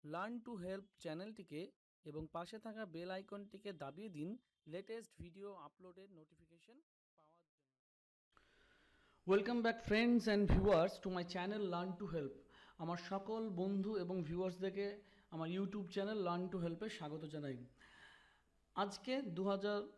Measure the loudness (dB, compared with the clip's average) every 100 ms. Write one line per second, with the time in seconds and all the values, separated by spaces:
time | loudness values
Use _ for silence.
0 | -4 -4 -2 -4 -6 -6 -4 -6 -8 _
1 | -6 -6 -6 -10 -8 -8 -8 _ _ _
2 | -10 -8 -6 -6 -8 -10 -10 -8 -8 -6
3 | -6 -6 -6 -12 -12 -10 -10 -8 -8 -8
4 | -10 -6 -6 -6 _ _ -10 -10 -8 -12
5 | -12 -16 -16 -12 -14 -12 -16 _ -20 -18
6 | -20 -20 -20 -20 -20 -20 -20 -20 _ _
7 | _ _ -20 _ _ _ _ _ _ _
8 | _ _ _ -20 _ _ -20 _ _ _
9 | _ _ 4 4 4 2 2 0 2 6
10 | 8 8 6 6 8 8 10 8 6 2
11 | -2 -2 0 0 0 0 0 0 0 -4
12 | -2 -2 -2 -6 -18 -20 -20 -6 -2 -2
13 | -2 -2 0 -2 -2 0 2 2 2 0
14 | 0 0 0 0 0 0 -2 0 -2 -4
15 | -16 -20 -10 -4 0 0 0 -2 -4 -2
16 | 0 2 2 0 0 0 -2 -2 -6 -6
17 | -6 -6 -6 -6 -4 -6 -10 -18 -20 -20
18 | -20 -20 -20 _ _ _ _ -2 -2 -2
19 | -2 -2 -2 -2 0 2 2 0 -2